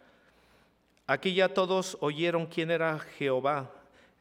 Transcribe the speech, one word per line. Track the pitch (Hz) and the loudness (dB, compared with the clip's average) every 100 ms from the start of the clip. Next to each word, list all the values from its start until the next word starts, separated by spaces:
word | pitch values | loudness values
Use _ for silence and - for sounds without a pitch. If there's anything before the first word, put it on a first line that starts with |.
| - - _ _ _ - _ _ _ _ - | -20 -20 _ _ _ -20 _ _ _ _ -2
Aquí | 139 190 | 0 2
ya | 180 185 | 4 2
todos | 190 185 190 185 - | 4 2 2 -2 -2
oyeron | 147 151 170 170 165 | -2 0 0 0 -2
quién | 170 160 | -4 0
era | 165 160 156 | 0 0 -2
Jehová. | - - 139 127 135 147 127 - - - - _ | -8 -4 0 2 2 0 -4 -14 -20 -20 -20 _